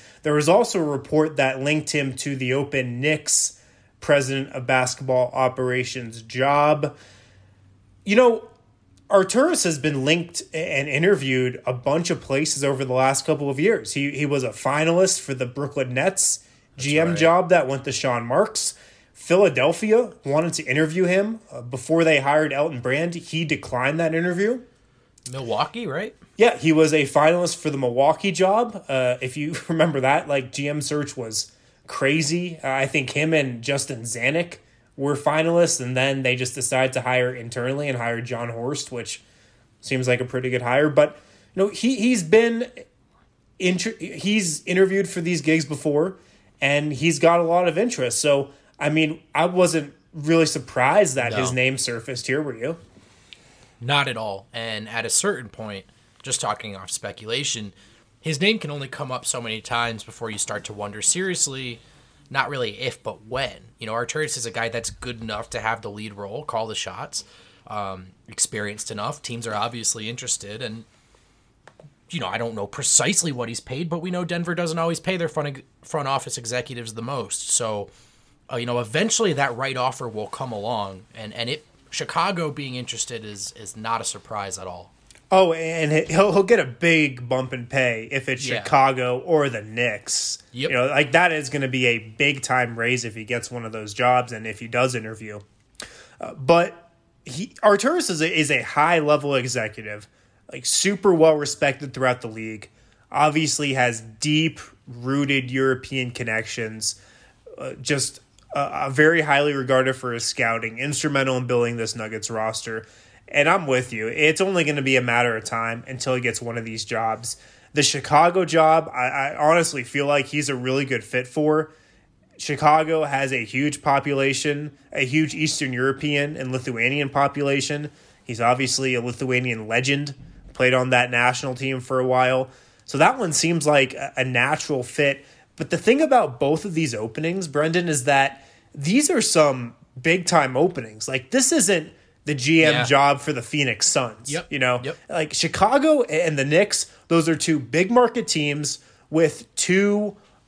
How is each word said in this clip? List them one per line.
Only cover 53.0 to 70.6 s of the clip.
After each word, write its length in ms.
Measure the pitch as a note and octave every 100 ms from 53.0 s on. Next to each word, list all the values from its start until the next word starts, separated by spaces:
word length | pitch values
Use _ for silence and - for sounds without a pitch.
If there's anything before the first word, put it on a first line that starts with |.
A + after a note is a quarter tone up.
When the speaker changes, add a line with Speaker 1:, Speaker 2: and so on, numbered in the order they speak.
| - _ _ - _ _ _ -
Speaker 2:
Not 260 | A#2+ C#3+ C3+
at 80 | A2+
all. 300 | A2 G2 -
And 340 | A#2 A2+ G#2+ G#2+
at 180 | A2+ A2+
a 40 |
certain 400 | - G3+ D3 A2
point, 360 | - A2 G2 - _ _ _
just 160 | - B2
talking 360 | G#2 G#2+ G#2+ F#2+
off 140 | F#2+
speculation, 840 | - G2+ - G#2+ B2 C#3 A#2 G#2 - - _ _ _
his 180 | D#3+ D3
name 200 | G3 A3
can 120 | D3+
only 160 | D3 C3
come 240 | - C3
up 140 | B2+ -
so 160 | C3
many 180 | A#2 A2
times 420 | - A#2+ A#2 A2 -
before 240 | - A2+
you 80 | G#2+
start 260 | - G#2 -
to 80 |
wonder 280 | G2+ G#2 G#2
seriously, 800 | - F3 F#3+ E3+ C#3+ C3+ B2+ A#2 _ _ _ _ -
not 200 | C3+ C3+
really 300 | C#3 A#2 G#2+
if, 240 | B2+ -
but 220 | A2 - G#2+
when. 280 | B2 C3 - A2 -
You 80 | A2
know, 60 |
Arturas 420 | A2+ A#2+ D#3 D3+ -
is 80 | A#2
a 60 |
guy 180 | A#2 A2+
that's 200 | A#2 -
good 320 | - B2 A#2
enough 280 | A2+ G#2+ A2+
to 80 | A#2
have 220 | A2 A2+
the 100 | G#2
lead 220 | G#2 A2
role, 300 | G2+ G2+ A#2+
call 220 | D3 A2+ A2
the 80 | G#2
shots, 480 | - F#2+ D3 - - - - _ -
um, 400 | G#2+ G2 F#2 F#2 _ -
experienced 640 | A2 - G#2+ G#2 G#2+ -
enough. 320 | G#2 A2 C#3
Teams 240 | - A#2+ A2+
are 80 |
obviously 560 | G#2 A2+ A#2+ G#2+ A#2 G#2+
interested, 520 | B2 B2 - G2+ A2